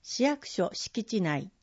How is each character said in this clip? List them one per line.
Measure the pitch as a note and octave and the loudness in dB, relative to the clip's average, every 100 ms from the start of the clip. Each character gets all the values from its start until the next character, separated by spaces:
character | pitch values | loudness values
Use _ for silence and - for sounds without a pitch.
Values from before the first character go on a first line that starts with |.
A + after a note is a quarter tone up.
市 | - - | -8 2
役 | C4+ C#4+ - | 2 2 -4
所 | - A3+ | -2 -2
敷 | - - - A3 | -2 -6 -6 -2
地 | A3 | 0
内。 | E3+ D3 G3 _ | 2 0 -4 _